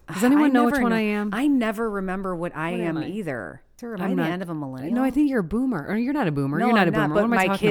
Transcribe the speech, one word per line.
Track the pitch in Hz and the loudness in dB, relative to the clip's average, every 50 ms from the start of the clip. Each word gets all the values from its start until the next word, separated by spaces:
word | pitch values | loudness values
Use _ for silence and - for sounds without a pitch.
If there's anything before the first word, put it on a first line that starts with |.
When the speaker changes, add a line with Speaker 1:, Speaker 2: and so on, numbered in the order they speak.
| _ - | _ -10
Speaker 1:
Does | 214 185 | -2 0
Speaker 2:
I | 226 | 4
Speaker 1:
anyone | 254 285 294 302 285 | 4 6 6 6 6
know | 262 240 240 | 4 4 4
which | 240 285 | 4 2
Speaker 2:
never | 269 - | 2 2
Speaker 1:
one | 233 | 2
Speaker 2:
know. | 226 220 | 2 2
Speaker 1:
I | |
am? | 214 214 208 208 208 214 | 0 0 -2 -2 -4 -4
Speaker 2:
I | 196 226 285 294 | -2 0 2 2
never | 277 254 226 220 208 220 233 220 | 2 2 2 0 -2 -2 -4 -4
remember | 202 196 190 185 180 196 196 190 180 | -4 -4 -4 -4 -4 -4 -4 -4 -4
what | 165 175 170 - | -4 -6 -6 -6
I | 151 160 170 | -6 -4 -4
Speaker 1:
What | 180 180 | -4 -2
am | 175 165 165 156 | -2 -2 -4 -4
Speaker 2:
am | - | -4
Speaker 1:
I? | - | -6
Speaker 2:
either. | 185 220 190 156 131 113 92 76 - - - _ _ - | -6 -6 -6 -6 -6 -6 -8 -10 -12 -16 -20 _ _ -16
So | 240 233 | -12 -10
am | 220 185 | -8 -6
Speaker 1:
I'm | |
Speaker 2:
I | 196 190 | -4 -2
the | 185 | -2
Speaker 1:
not | 175 165 160 | 0 -2 -2
Speaker 2:
end | 175 185 | -2 -4
of | 190 175 | -6 -6
a | 165 | -6
millennial? | 156 143 131 131 131 131 160 240 | -6 -8 -8 -8 -8 -6 -4 0
Speaker 1:
No, | 247 262 | 0 0
I | 262 | 0
think | 254 302 302 277 | 2 2 2 2
you're | 269 220 | 2 0
a | 175 | 0
boomer. | 151 196 233 269 262 226 151 - - | 0 -2 -2 0 0 -2 -2 -4 -2
Or | 196 | -2
you're | 220 240 262 | -2 -2 -2
not | 294 302 226 160 | 0 0 0 0
a | |
boomer. | 147 139 139 135 143 - | 0 0 0 0 0 2
Speaker 2:
No, | - | 2
Speaker 1:
You're | 233 226 | 4 4
not | 208 185 170 | 4 4 4
Speaker 2:
I'm | - | 2
Speaker 1:
a | |
Speaker 2:
not, | 214 208 196 | 2 0 2
Speaker 1:
boomer. | 202 | 2
Speaker 2:
but | 208 | 2
Speaker 1:
What | 214 | 2
am | 233 | 2
I | 233 | 2
Speaker 2:
my | 190 190 190 | 2 2 2
Speaker 1:
talking | 196 190 208 208 | 0 2 2 2